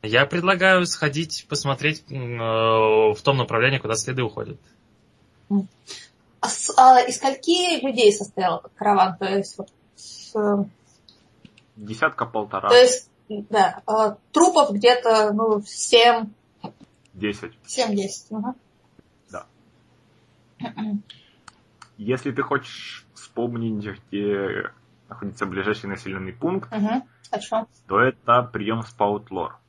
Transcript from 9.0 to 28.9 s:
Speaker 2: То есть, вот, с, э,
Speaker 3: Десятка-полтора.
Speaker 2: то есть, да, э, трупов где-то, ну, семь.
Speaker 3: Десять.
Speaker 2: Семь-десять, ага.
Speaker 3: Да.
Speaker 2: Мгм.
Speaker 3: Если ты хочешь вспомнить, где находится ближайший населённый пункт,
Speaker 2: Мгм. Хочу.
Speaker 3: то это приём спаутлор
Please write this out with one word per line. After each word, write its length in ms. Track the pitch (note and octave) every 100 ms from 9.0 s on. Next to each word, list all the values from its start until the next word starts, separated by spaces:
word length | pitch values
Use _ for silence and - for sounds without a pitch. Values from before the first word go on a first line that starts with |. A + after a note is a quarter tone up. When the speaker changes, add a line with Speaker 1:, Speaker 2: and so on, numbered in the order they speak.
| F#3+ E3+
Speaker 2:
То 80 | G3
есть, 320 | G3 G3 -
вот, 100 | F#3+ _ _ _
с, 400 | - - - A3
э, 300 | G#3 G3+ - _ _ _ _ _ _ _ _ _ _ G#2+
Speaker 3:
Десятка-полтора. 960 | G#2 A2+ D#3 - A#2+ A2 G#2 F#2+ -
Speaker 2:
то 60 | A#3+
есть, 340 | B3 - - _ _
да, 520 | G#3+ G#3 G#3+ F#3 - -
э, 280 | A3 G#3+ - _
трупов 380 | D4+ F4+ D#4+ C#4+
где-то, 580 | G3+ A#3+ B3 A#3 A3 G#3+
ну, 300 | G#3 A3+ G#3+ G#3
семь. 680 | - - A#3 A#3+ A#3 G#3+ - _ _ - _ - _ _
Speaker 3:
Десять. 400 | F#2 G#2 G#2 F#2 _ -
Speaker 2:
Семь-десять, 640 | - A3+ G3+ G3 - _
ага. 240 | G#3+ A#3 B3+ _ _ _ _ _ _ _
Speaker 3:
Да. 140 | - - _ _ _ _ _ _ _ _ _ _ _
Speaker 2:
Мгм. 440 | - - G#3+ G#3 - - _ _ - _ _ _ - -
Speaker 3:
Если 340 | G#2 B2+ C#3+
ты 100 | B2
хочешь 600 | - C#3 - - - - _ -
вспомнить, 680 | - - A#2+ A#2 A2+ G#2+ G#2 F#2+ _
где 600 | G2+ G2+ G2+ G2 G2 - _ _ _ _
находится 380 | - G2+ - G2
ближайший 400 | F#2 G2 G#2+ G2
населённый 440 | F#2+ G2 F#2+ F#2+
пункт, 360 | - E3+ F#3+ -
Speaker 2:
Мгм. 320 | A3 G#3 B3 - _ -
Хочу. 360 | G#3 - A3 A3 _ -
Speaker 3:
то 120 | G2
это 420 | B2+ - - B2 A#2+
приём 320 | A2 G#2 A2+
спаутлор 760 | A2